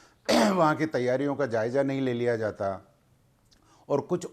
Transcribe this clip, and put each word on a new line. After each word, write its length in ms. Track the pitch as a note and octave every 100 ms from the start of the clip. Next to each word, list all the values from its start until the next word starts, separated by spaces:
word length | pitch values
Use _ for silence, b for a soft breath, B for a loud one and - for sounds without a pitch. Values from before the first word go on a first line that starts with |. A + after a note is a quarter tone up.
| b b -
<clears throat> 240 | A#3+ A3
वहाँ 240 | F#3 D#3 D3+
की 100 | D#3
तैयारियों 500 | C3 B2 C3 C#3+ C3+
का 100 | C3
जायज़ा 380 | A2+ A#2 C3
नहीं 180 | C#3 C3+
ले 120 | C3
लिया 220 | A#2+ A#2+ A#2
जाता, 520 | G#2+ - G2 F#2+ - _ _ _ _ _ _ _ b b b
और 120 | C#3
कुछ 260 | C3+ F3+ -